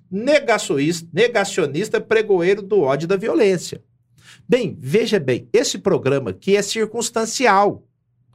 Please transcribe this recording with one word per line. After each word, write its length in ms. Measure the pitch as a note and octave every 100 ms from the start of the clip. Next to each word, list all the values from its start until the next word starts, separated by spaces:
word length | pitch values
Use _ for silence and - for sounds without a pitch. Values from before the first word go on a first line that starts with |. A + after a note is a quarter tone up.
| _
negacionis-, 960 | F#3+ B3 D4 A#3 G#3+ - C#3+ D3 E3+ -
negacionista, 880 | D#3 A#3+ A3 G3 - D3 D3 G#3+ A3
pregoeiro 600 | A3 A3 G#3+ F#3 F3 G3+
do 180 | F#3+ G3+
ódio 240 | C3+ D3
e 40 | E3
da 80 | G3
violência." 640 | A#3 E4 G3+ F3+ - - _ _ _ _ - - -
Bem, 280 | B3+ G3 G2+
veja 400 | B2+ G3 A#3+ G#3
bem, 280 | C3+ A#2+ -
esse 260 | G#3+ C#4 G3+
programa 520 | F#3+ D3 A#2+ C#3 A#2
aqui 260 | F2+ F#3+ G3+
é 60 |
circunstancial. 1200 | G3+ A3+ G#3+ A#3 - A3+ A3 - A#3+ G3 G3+ G2+ _ _ _ _ _